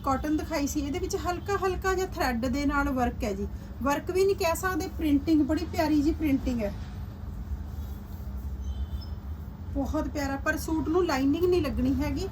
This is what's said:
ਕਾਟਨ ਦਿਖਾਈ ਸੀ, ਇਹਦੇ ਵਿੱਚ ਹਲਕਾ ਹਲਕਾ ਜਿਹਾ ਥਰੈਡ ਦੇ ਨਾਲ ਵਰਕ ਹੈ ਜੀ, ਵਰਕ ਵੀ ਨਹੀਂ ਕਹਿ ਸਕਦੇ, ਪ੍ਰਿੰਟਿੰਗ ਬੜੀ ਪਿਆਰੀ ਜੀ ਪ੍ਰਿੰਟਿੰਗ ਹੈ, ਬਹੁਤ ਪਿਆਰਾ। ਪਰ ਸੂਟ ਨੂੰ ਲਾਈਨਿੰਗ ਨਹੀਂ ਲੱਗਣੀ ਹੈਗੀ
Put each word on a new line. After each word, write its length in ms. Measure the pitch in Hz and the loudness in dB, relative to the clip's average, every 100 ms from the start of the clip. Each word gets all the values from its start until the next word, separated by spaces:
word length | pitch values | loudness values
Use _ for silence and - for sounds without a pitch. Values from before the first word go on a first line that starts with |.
ਕਾਟਨ 340 | 285 262 302 311 | 2 0 2 0
ਦਿਖਾਈ 300 | 320 311 285 | 0 -2 0
ਸੀ, 120 | 302 | -2
ਇਹਦੇ 200 | 285 339 | -2 -2
ਵਿੱਚ 160 | 370 392 359 | -2 -2 -2
ਹਲਕਾ 320 | 359 - 392 370 | -2 0 0 2
ਹਲਕਾ 280 | 359 381 | 0 0
ਜਿਹਾ 140 | 370 370 - | 0 0 0
ਥਰੈਡ 300 | 285 240 254 | 0 0 0
ਦੇ 200 | 269 285 | 0 2
ਨਾਲ 240 | 285 285 | 2 2
ਵਰਕ 300 | 254 240 233 | 2 0 0
ਹੈ 100 | 233 | -4
ਜੀ, 140 | 196 202 - - - | -2 -4 -6 -10 -4
ਵਰਕ 280 | 247 294 - | 0 0 0
ਵੀ 140 | 359 392 | 2 4
ਨਹੀਂ 100 | 381 | 4
ਕਹਿ 200 | 339 330 | 2 2
ਸਕਦੇ, 320 | 370 370 381 - | 0 0 -2 -2
ਪ੍ਰਿੰਟਿੰਗ 440 | 320 285 - 311 262 | 2 4 6 4 6
ਬੜੀ 180 | 311 320 | 2 0
ਪਿਆਰੀ 300 | - 311 302 | 0 4 4
ਜੀ 100 | 285 | 4
ਪ੍ਰਿੰਟਿੰਗ 480 | 320 302 269 - 240 | 2 2 2 2 0
ਹੈ, 120 | 202 202 - - - - - - - - - - - - - - - - - - - - - - - - - - - - - | -2 -4 -8 -8 -8 -8 -8 -8 -6 -6 -6 -6 -6 -8 -8 -8 -8 -6 -6 -6 -6 -4 -4 -4 -6 -8 -8 -8 -8 -10 -6
ਬਹੁਤ 340 | 277 269 302 294 | -2 0 0 0
ਪਿਆਰਾ। 280 | 302 277 277 311 | -2 -2 0 0
ਪਰ 120 | 320 | 0
ਸੂਟ 320 | - 320 277 | 0 0 2
ਨੂੰ 160 | 339 339 | 2 4
ਲਾਈਨਿੰਗ 400 | 262 269 311 359 | 2 2 4 4
ਨਹੀਂ 160 | 359 | 4
ਲੱਗਣੀ 320 | 294 220 254 262 | 2 2 2 2
ਹੈਗੀ 260 | 294 269 381 | 0 0 -4